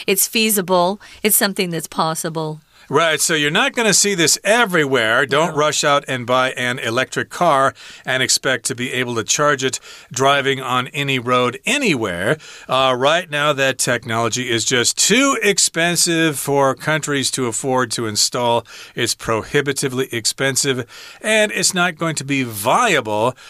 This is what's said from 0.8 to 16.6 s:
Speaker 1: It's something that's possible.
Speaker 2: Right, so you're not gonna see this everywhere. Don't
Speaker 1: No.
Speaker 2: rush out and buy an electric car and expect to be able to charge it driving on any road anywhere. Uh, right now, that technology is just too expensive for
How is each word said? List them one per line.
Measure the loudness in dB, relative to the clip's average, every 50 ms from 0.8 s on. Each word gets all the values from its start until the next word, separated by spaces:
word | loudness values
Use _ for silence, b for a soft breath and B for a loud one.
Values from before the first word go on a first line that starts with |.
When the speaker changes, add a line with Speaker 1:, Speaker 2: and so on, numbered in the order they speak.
| 2 2 0 -4 B B B B
Speaker 1:
It's | -2 0 0
something | 0 0 0 -2 -2 -4 -4
that's | -4 -6 -8 -6
possible. | -4 -2 -2 -2 -2 -4 -6 -6 -6 -6 -6 -6 -8 -12 b b b b b b
Speaker 2:
Right, | 0 2 2 2 2 0
so | 0 0 0
you're | 2 2 2
not | 2 2 0 0 0
gonna | 0 2 2
see | 2 2 2 2 2
this | 2 2 2 2 0 2
everywhere. | 2 4 4 2 2 2 0 2 2 2 2 4 4 2 2 2
Don't | 2 2 2 2 2
Speaker 1:
No. | 0
Speaker 2:
rush | 0 0 2 0 0
out | 2 2 2 2 0
and | -2 -6 -4 -2
buy | 0 2 2 2 0
an | -2 -2 -2 -2 -2 -2
electric | -4 -2 0 0 -2 -2 -4 -6 -6 -6
car | -4 0 2 2 4 4 2 2 B B B B B B B
and | -4 -2 0
expect | 0 0 0 0 0 0 -2 -2 -2
to | -6 -6
be | -6 -6 -4
able | -4 -4 -4 -2 -4
to | -4 -2
charge | -2 0 2 2 2 2 0 -2
it | -4 -4 B B B B B B B
driving | -2 0 2 4 4 2 2 0 -2 -2
on | -2 -2 -2 -2 -2 -2 -4
any | -4 -2 -2 -2 -2
road | 0 0 2 2 2 0 -2 -4 -4
anywhere. | -2 -2 0 0 0 0 0 -2 -2 -2 -2 0 0 -2 B B B B B B -2
Uh, | 0 2 2 2 2
right | 2 2 2 2 0 -2 -4
now, | -2 0 0 0
that | 2 2 0 0 0 0
technology | -2 -2 -2 -2 -2 -4 -2 -2 -2 -2 -2 -4 -2 -2
is | -2 -2 0
just | 0 0 0 0 0 0
too | 0 2 2 4 4 4 2 2 2
expensive | 0 0 2 2 0 0 0 0 0 0 0 0 0 0 2 2 2 2 0 -2
for | -2 0 2 4